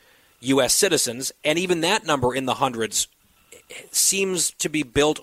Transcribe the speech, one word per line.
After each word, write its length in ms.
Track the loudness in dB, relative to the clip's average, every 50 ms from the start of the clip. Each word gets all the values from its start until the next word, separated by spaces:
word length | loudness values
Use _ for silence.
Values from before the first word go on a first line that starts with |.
| _ _ _ _ _ _ _ _
U 200 | -2 0 2 2
S 120 | 2 2
citizens, 600 | 2 2 2 2 2 2 0 -2 -4 -6 -8 -10 -8 _
and 160 | -2 0 0 0
even 220 | 0 0 0 0
that 260 | 2 0 0 0 0
number 280 | 0 0 0 0 0 0
in 120 | 0 -2
the 80 | -2 -2
hundreds 540 | 0 0 -2 0 -2 -4 -2 -2 -4 -4 -6 _ _ _ _ _ _ _ _ -20 -20 _ -20 -20 -20 -14 -6
seems 640 | -2 0 0 2 2 0 0 0 0 0 -2 -2
to 160 | -2 -4 -4 -2
be 160 | -2 -2 -2
built 340 | 0 2 2 2 2 2 0